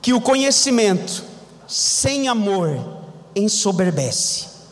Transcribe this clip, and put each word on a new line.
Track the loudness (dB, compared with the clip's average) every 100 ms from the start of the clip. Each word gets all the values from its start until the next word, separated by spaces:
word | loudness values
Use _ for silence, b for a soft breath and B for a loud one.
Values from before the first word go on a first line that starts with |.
que | 2
o | 2
conhecimento | 4 4 4 2 2 4 4 2 -2 -10 -12 -20 -20 -20 -10
sem | -4 -2 0 0 0 0
amor | 0 0 0 0 -2 -6 -12 -18 -20 -8 -2
ensoberbece. | 0 0 0 2 2 0 -2 -2 -4 -4 -10 -18 -20